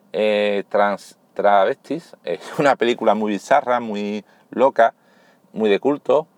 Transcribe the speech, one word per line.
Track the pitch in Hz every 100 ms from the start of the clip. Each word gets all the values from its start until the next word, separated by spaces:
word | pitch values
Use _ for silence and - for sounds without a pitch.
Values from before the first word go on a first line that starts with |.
| _
eh, | - 107 104 104 101 -
trans-, | 104 101 98 - - _
travestis. | - 101 101 98 135 - - - -
<laughs> |
Es | - 85 - -
una | 147
película | - 120 120 113
muy | 104 107
bizarra, | 98 - 139 123 123
muy | 117 104 104 104 - _ _
loca, | 156 139 - 117 - _ _ _ _ _
muy | 110 107
de | 98
culto, | 127 143 - 135 160